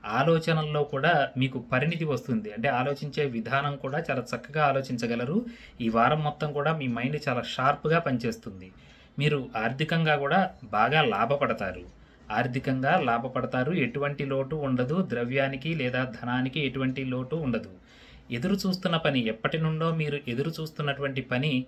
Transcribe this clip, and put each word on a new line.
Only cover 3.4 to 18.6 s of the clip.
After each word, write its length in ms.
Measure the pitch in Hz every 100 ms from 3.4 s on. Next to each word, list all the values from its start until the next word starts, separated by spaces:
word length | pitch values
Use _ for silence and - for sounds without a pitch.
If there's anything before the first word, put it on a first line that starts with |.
| 110 135 143 143
కూడా 140 | 135 147 165
చాలా 140 | 127 117
చక్కగా 320 | 120 - 151 147
ఆలోచించగలరు. 680 | 135 131 120 120 120 123 196 247 - - -
ఈ 40 | 113 113
వారం 240 | 123 156 147
మొత్తం 200 | - 151 143
కూడా 140 | 147 160
మీ 80 | 131 117
మైండ్ 200 | 131 151 143
చాలా 160 | 123 117
షార్ప్గా 460 | - 131 143 151 165 143
పనిచేస్తుంది. 600 | 123 117 110 - 95 92 - - - - -
మీరు 180 | 147 147 120 113
ఆర్థికంగా 500 | 113 135 156 170 160 147
కూడా 160 | 139 175 185 - 110 104
బాగా 240 | 120 156 139
లాభపడతారు. 680 | 101 120 139 123 117 98 90 - - - - - 107
ఆర్థికంగా 540 | 127 131 135 131 135 175 131
లాభపడతారు. 640 | 117 127 127 123 127 131 180 127
ఎటువంటి 380 | 139 143 143 139
లోటు 240 | 135 135 156 143
ఉండదు. 300 | 127 127 156 -
ద్రవ్యానికి 580 | 120 120 135 135 135 160 165
లేదా 220 | 123 127 131 110
ధనానికి 420 | 123 127 131 156 135
ఎటువంటి 360 | 131 131 131 131
లోటు 220 | 127 127 160 139
ఉండదు. 260 | 113 95 92 - - - - - 120
ఎదురు 200 | 185 196